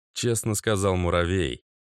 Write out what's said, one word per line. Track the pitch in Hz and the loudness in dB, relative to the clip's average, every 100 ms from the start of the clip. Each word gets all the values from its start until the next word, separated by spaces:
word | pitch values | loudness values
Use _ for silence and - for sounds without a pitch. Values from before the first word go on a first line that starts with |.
| _ | _
честно | - 120 113 113 104 | -6 -2 -2 -2 -2
сказал | - 101 98 92 | 0 0 2 2
Муравей. | 87 87 87 95 73 58 _ _ _ | 2 2 2 0 -2 -4 _ _ _